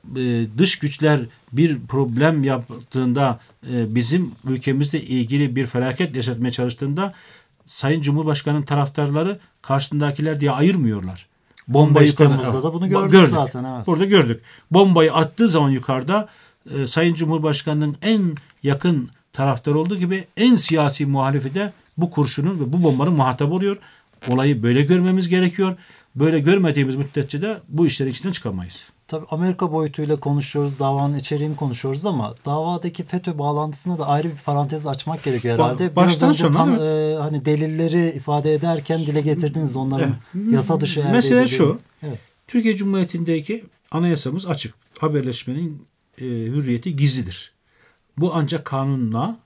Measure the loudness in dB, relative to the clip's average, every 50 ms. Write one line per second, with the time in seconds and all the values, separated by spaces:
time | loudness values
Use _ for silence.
0 | -16 -10 -8 -4 -2 0 0 0 -2 -2 0 2 2 2 2 0 -2 -4 -2 0
1 | 2 2 2 2 0 -6 -12 _ _ _ 0 2 2 2 2 -2 -6 -4 -2 -2
2 | -2 0 0 2 2 2 2 2 0 0 0 -2 -4 -10 -16 -20 -18 _ -4 -2
3 | 0 2 2 2 2 0 0 -4 _ _ _ _ -10 -6 -2 -2 -2 0 0 0
4 | 0 2 2 0 0 -2 -8 -10 -6 -4 -4 -2 -2 -2 0 0 0 0 -2 -4
5 | -4 -2 -2 -2 0 0 0 0 0 0 0 -2 -4 -2 -2 -2 -2 -2 -2 -2
6 | -4 -4 -2 -4 -4 -4 -2 -2 -4 -4 -2 -2 -4 -4 -4 -4 -4 -4 -2 -2
7 | -4 -6 -6 -12 -20 -20 -20 -20 _ _ _ _ _ -12 -8 -4 0 0 0 0
8 | 0 0 0 0 0 0 -2 -2 -2 -2 -2 -2 -2 -2 0 0 0 -2 -2 -2
9 | -2 0 0 0 0 -2 -4 -6 _ _ _ _ -4 -2 0 0 0 -2 -2 0
10 | 0 0 -2 -2 -2 -2 0 0 0 0 2 4 4 4 4 4 0 0 0 -2
11 | -6 -8 -12 -12 -18 _ _ _ _ _ _ -20 _ 2 6 6 6 8 8 6
12 | 6 6 6 6 6 6 6 2 0 0 0 0 -2 -2 -2 -2 -2 0 2 2
13 | 4 8 8 8 8 8 2 0 -2 -2 -4 -8 -8 -8 -8 -6 -2 -2 0 0
14 | 2 4 4 4 4 2 -2 -6 _ -20 -20 -20 _ _ 4 6 6 6 6 6
15 | 4 4 4 2 0 0 2 2 2 4 4 4 4 4 2 0 0 -2 -4 -2
16 | -2 -2 -2 -2 -2 -4 -14 _ -20 _ _ _ _ -10 -6 -4 -4 -2 0 2
17 | 2 2 2 0 0 0 0 0 0 0 -2 -2 -2 -2 -2 0 0 -2 -4 -4
18 | 0 0 2 2 2 0 -2 -6 _ _ _ _ -2 -2 -2 0 0 0 0 0
19 | -2 -6 _ _ _ _ -6 -2 0 0 0 -2 -2 0 0 0 0 -2 -2 -2
20 | -2 -2 -2 -4 -6 _ _ 2 4 6 6 6 4 2 2 2 2 0 0 -2
21 | -2 0 0 0 0 0 0 -2 -4 -4 -4 -4 -4 -6 -8 _ _ _ _ -4
22 | -4 -2 0 0 0 0 0 -2 -2 -2 -2 -2 -2 -2 0 2 4 4 4 2
23 | 2 0 0 0 0 -4 -2 -2 -2 -2 0 -2 -2 -2 -4 -6 -12 -20 _ _
24 | _ _ _ _ -4 -2 0 0 2 2 0 0 0 2 2 2 4 4 4 2
25 | 4 2 2 0 0 0 2 2 2 0 0 0 -2 -2 -2 -6 -14 -20 -20 -20
26 | _ _ _ 0 2 2 2 2 4 4 4 4 4 2 2 0 0 0 0 -4
27 | -4 -4 -4 -6 -4 -4 -6 -6 -4 -4 -6 -8 -10 -6 0 2 2 2 2 0
28 | -4 -4 -4 -6 -6 -6 -6 -6 -6 -6 -6 -6 -10 -10 -14 -18 -20 -20 _ _
29 | _ -12 -10 -10 -8 -6 -4 -2 -2 -2 0 -2 -4 -2 -2 -2 -4 -4 -4 -6
30 | -2 -2 -2 -2 0 -2 -2 -2 -2 -2 -2 -2 -2 -2 -2 -2 -2 -2 0 0
31 | 0 -2 -2 -4 -4 -4 -4 -4 -4 -4 -4 -4 -4 -6 -4 -4 -4 -6 -6 -4
32 | -4 -4 -2 -2 -4 -6 -8 _ _ -4 -4 -2 -2 -4 -4 -4 -6 -8 -8 -8
33 | -10 -6 -6 -6 -4 -4 -6 -4 -4 -2 -2 -2 -4 -4 -8 -8 -6 -6 -4 -4
34 | 0 0 0 0 0 -4 -6 -6 -6 -2 -2 -2 -2 -2 -4 -6 -6 -6 -8 -6
35 | -6 -8 -8 -6 -4 -4 -4 -2 0 0 2 2 2 0 0 -2 -4 0 4 4
36 | 4 4 4 4 4 4 4 4 2 2 4 4 4 4 2 2 2 0 0 0
37 | 0 0 -2 -2 -4 -4 -4 -2 0 0 0 0 0 -2 -2 -2 -2 0 2 2
38 | 2 0 -2 -4 -4 -2 -2 0 2 0 0 0 0 0 -2 -2 -2 -2 -2 -2
39 | -2 0 0 0 0 0 0 0 -2 -2 -2 -2 -4 -2 -2 -2 -2 -2 0 0
40 | 0 0 -2 -4 -8 -10 -8 -4 0 2 2 2 2 0 0 0 0 -2 -2 -2
41 | 0 2 2 2 4 4 4 4 4 2 2 2 2 2 2 -2 -10 _ _ _
42 | -12 -12 -12 -12 -14 _ _ _ _ -2 -2 0 0 0 0 0 -2 -2 0 0
43 | -2 -2 -2 -4 -2 -2 -2 -2 -2 -6 -8 -8 -10 -18 _ _ _ _ -4 0
44 | 0 0 0 0 -2 -4 -4 -6 -4 -4 -4 -4 -6 -10 -12 _ _ _ _ -4
45 | -4 -2 -2 -2 -2 -2 -6 -6 -8 -8 -6 -6 -6 -6 -8 -12 -18 _ _ _
46 | _ _ _ -12 -8 -6 -6 -6 -4 -4 -4 -2 -2 -2 -2 -2 -2 -4 -2 0
47 | 0 0 0 -2 -4 -6 -10 -14 -16 -20 _ _ _ _ _ _ _ _ _ _
48 | _ _ _ -2 -2 -2 0 -2 -2 -2 -4 -6 -6 -6 -6 -4 -2 -2 -2 -2
49 | -2 -2 -2 -4 -4 -4 -6 -10 _